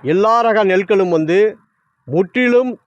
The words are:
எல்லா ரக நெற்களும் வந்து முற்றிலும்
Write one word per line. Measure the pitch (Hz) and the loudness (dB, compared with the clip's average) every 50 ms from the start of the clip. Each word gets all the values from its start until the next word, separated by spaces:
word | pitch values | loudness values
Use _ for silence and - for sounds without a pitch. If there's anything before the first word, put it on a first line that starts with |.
| - | -4
எல்லா | 131 156 185 202 220 226 233 | -2 -2 0 0 2 0 2
ரக | 233 226 214 214 214 | 0 0 0 0 0
நெற்களும் | 190 185 185 202 185 214 196 190 180 | 2 0 0 0 0 0 0 0 0
வந்து | 170 160 156 156 175 190 208 220 214 - _ _ _ _ _ _ _ _ _ - | 0 -2 -2 0 0 2 2 0 -2 -6 _ _ _ _ _ _ _ _ _ -6
முற்றிலும் | 127 165 196 175 _ 247 254 247 240 247 254 254 226 - _ | -4 -4 -4 -2 _ -2 0 2 2 2 0 0 -6 -10 _